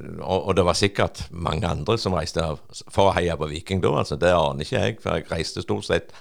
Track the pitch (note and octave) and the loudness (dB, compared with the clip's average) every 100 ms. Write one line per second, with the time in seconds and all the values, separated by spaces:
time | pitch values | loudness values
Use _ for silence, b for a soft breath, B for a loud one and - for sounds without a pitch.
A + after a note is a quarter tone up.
0 | C#2+ E2 D#2 F#2 G2 F#2+ F2 E2+ G2+ - | -10 -8 -2 0 2 4 4 4 2 2
1 | F#2+ - - E2+ D#2+ D#2+ F2 D#2 D2 A2+ | 0 -2 -10 -6 -2 0 0 -2 0 0
2 | G2+ F2+ D2+ E2 E2 D2 - - - - | 0 -2 -2 -2 -2 -4 -10 -18 -4 2
3 | G2 F2 E2+ D2+ D2+ D#2 - F#2+ A#2+ C#3+ | 4 4 2 0 -2 -6 -2 0 2 0
4 | - C#2+ F2 F2 D2 C#2 D2+ G#2+ G#2+ G#2+ | 0 2 4 4 4 0 -2 0 0 -2
5 | F#2 E2 - E2+ D#2+ F#2+ - G#2 - F2 | -4 -4 -2 -4 -4 -6 -4 -4 0 0
6 | - - | 0 -12